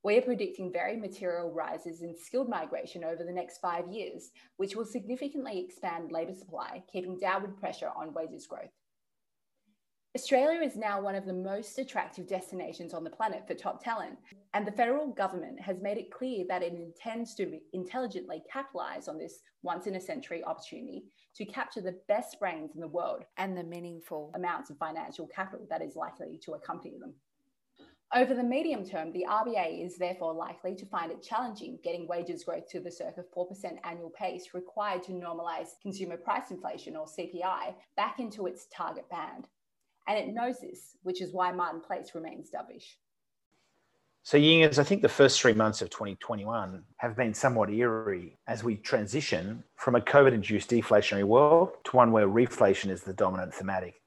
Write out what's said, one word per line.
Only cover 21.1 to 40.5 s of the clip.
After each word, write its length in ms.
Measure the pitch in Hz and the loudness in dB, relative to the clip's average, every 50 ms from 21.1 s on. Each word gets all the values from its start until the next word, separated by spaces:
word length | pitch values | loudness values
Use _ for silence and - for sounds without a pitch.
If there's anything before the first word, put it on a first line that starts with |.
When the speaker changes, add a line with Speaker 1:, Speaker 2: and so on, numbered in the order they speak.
| _ _ _ _ _ | _ _ _ _ _
Speaker 1:
to 80 | - 208 | -12 -12
capture 380 | 196 - 262 233 - - 226 | -10 -6 -8 -8 -8 -8 -8
the 180 | 180 185 180 185 _ | -8 -8 -10 -10 _
best 320 | - 208 220 220 - - - | 0 0 0 0 -4 -8 -4
brains 360 | 202 185 165 156 156 151 - | -4 -4 -4 -6 -10 -12 -10
in 40 | 160 | -12
the 80 | 170 | -12
world 360 | 156 170 170 170 - - - - _ _ | -6 -4 -4 -2 -2 -6 -8 -10 _ _
and 200 | - 190 190 185 | -6 -6 -4 -4
the 60 | 180 170 | -6 -8
meaningful 680 | 165 170 175 175 175 170 165 160 - 165 151 151 151 - | -10 -10 -12 -12 -12 -14 -16 -12 -10 -10 -10 -10 -10 -8
amounts 340 | 180 180 170 170 - 143 - | -6 -4 -4 -4 -4 -8 -12
of 80 | 147 | -8
financial 500 | - 170 160 160 160 - - - - 160 | -8 -8 -6 -6 -8 -10 -10 -10 -12 -14
capital 400 | - - - 190 196 - - - - | -10 -8 -8 -8 -8 -8 -14 -8 -8
that 120 | 160 160 | -6 -6
is 140 | 160 143 - | -6 -8 -8
likely 440 | 160 160 - - - - 160 165 156 - | -8 -10 -10 -10 -14 -14 -14 -14 -14 -12
to 80 | - 156 | -12 -12
accompany 440 | 147 - - 165 - - 160 - | -10 -8 -10 -10 -10 -10 -16 -16
them. 160 | - - 135 - _ _ _ _ _ _ _ _ _ _ _ _ _ - _ _ _ _ _ - | -16 -18 -18 -20 _ _ _ _ _ _ _ _ _ _ _ _ _ -20 _ _ _ _ _ 4
Over 180 | 247 254 254 262 | 6 6 6 4
the 80 | 240 | 0
medium 440 | 247 240 254 285 330 330 277 214 190 | 2 0 0 0 0 0 -2 -2 -4
term, 260 | 185 - 165 160 165 | -6 -6 -6 -6 -4
the 140 | 165 180 180 | -4 -4 0
R 180 | - 202 220 220 | 2 2 2 2
B 120 | 240 226 | 2 0
A 100 | 196 175 | 0 0
is 300 | 160 165 - 170 180 180 | 0 -2 -6 -8 -10 -4
therefore 360 | 180 180 180 185 180 175 165 165 | -4 -4 -4 -2 -4 -4 -4 -4
likely 400 | 165 160 175 175 - - 185 202 | -4 -6 -8 -10 -8 -8 -8 -8
to 100 | 196 - | -8 -10
find 260 | - - 180 165 165 | -8 -6 -6 -4 -4
it 100 | - - | -8 -10
challenging 560 | - - 233 220 254 233 202 - - - 127 - - | -8 -4 -2 -2 -2 -4 -8 -10 -12 -12 -14 -8 -6
getting 240 | 170 170 175 170 | -6 -6 -6 -6
wages 380 | 165 175 170 - - 170 - - | -4 -4 -4 -4 -6 -8 -8 -6
growth 240 | 180 165 - - - | -6 -6 -6 -8 -10
to 100 | - 180 | -10 -10
the 100 | 180 - | -10 -10
circa 320 | - - 202 - - 180 180 - - | -12 -10 -10 -10 -10 -12 -16 -10 -6
four 120 | 180 180 | -6 -6
percent 340 | 180 196 196 - 180 165 - - | -6 -8 -10 -10 -10 -10 -10 -10
annual 280 | 175 170 170 170 165 | -12 -10 -10 -12 -14
pace 420 | - - - 180 175 180 - - - | -10 -6 -6 -6 -6 -8 -14 -12 -12
required 500 | 180 180 - - 214 208 208 190 180 180 | -12 -12 -8 -6 -4 -2 -2 -2 -4 -6
to 80 | 196 | -8
normalise 600 | 185 180 175 170 170 165 170 170 165 160 165 - - _ | -10 -8 -8 -8 -8 -6 -6 -6 -6 -6 -8 -10 -14 _
consumer 340 | _ 196 190 196 185 170 170 | _ -10 -8 -8 -8 -8 -8
price 340 | 170 - - 202 247 262 - | -6 -4 -2 -2 -2 -4 -8
inflation, 460 | 185 - - 156 160 165 - 170 156 | -12 -8 -8 -8 -8 -8 -12 -12 -10
or 100 | 156 156 | -10 -10
C 220 | - - - 170 | -10 -8 -10 -10
P 160 | 170 190 170 180 | -8 -6 -4 -2
I, 320 | 190 180 170 - - 190 - _ _ _ | -2 -2 -2 -4 -8 -10 -12 _ _ _
back 240 | - 208 220 - - | -2 -2 -2 -2 -6
into 260 | 247 214 202 214 190 | -8 -8 -6 -6 -6
its 200 | 175 - - - _ - | -6 -6 -8 -18 _ -10
target 360 | - 170 160 160 - - _ | -8 -6 -6 -6 -10 -12 _
band. 400 | 175 165 151 - - - - _ _ _ _ _ _ _ _ _ _ _ _ | -8 -8 -8 -8 -10 -14 -18 _ _ _ _ _ _ _ _ _ _ _ _
And 100 | - 214 | 0 0
it 160 | 214 - - 214 | 0 0 -2 -2
knows 280 | 233 240 247 | -2 -2 -2